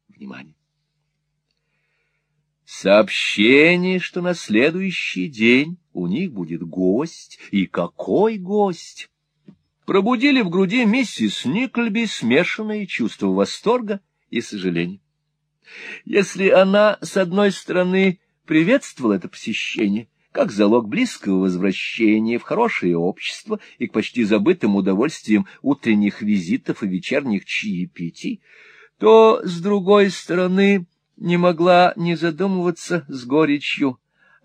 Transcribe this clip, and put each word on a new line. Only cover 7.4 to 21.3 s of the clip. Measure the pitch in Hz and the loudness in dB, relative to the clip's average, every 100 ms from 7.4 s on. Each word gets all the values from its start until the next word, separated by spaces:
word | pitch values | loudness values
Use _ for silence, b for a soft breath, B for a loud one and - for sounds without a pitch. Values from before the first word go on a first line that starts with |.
| B | B
и | 98 90 | -4 -2
какой | 92 87 - - 131 220 214 | -4 -6 -6 -2 2 2 -2
гость, | 180 208 196 165 - - - _ _ _ _ _ _ _ | -4 0 0 -4 -14 -20 -20 _ _ _ _ _ _ _
пробудили | - 196 202 240 285 262 | -2 0 0 0 2 2
в | 185 | 2
груди | 185 190 247 | 0 0 2
миссис | 220 254 233 - 107 - | 2 2 -2 -2 -4 -4
Никльби | 123 190 254 233 226 220 | -4 -2 -4 -2 -2 -2
смешанные | 220 - 113 135 175 - 214 214 190 | -4 -4 0 2 0 -4 -6 -6 -8
чувства | - 107 - 98 | -4 -6 -2 -2
восторга | 95 98 - 196 247 196 101 _ _ - | 0 0 -2 0 0 -2 -8 _ _ -8
и | 113 | -8
сожаления. | - 104 90 85 87 98 _ _ _ _ _ _ B B B B | -6 -6 -4 -2 -4 -8 _ _ _ _ _ _ B B B B
Если | - 208 190 185 190 | -2 -2 0 0 4
она, | 185 190 202 214 196 | 4 6 4 2 0
с | 170 196 | -4 -4
одной | 180 190 202 | -2 0 0
стороны, | - - 170 180 185 190 180 _ _ | -2 -4 -2 0 2 2 0 _ _
приветствовала | - 156 170 277 - - 120 | -2 2 4 2 -2 -4 0
это | 98 90 | 0 -4
посещение | - 117 104 - - 104 104 117 _ _ | -12 -8 -8 -6 -2 -2 -2 -8 _ _
как | - 220 | -4 -2
залог | 101 101 120 104 | 2 2 2 0
близкого | 170 254 - 104 | -2 -4 -4 -2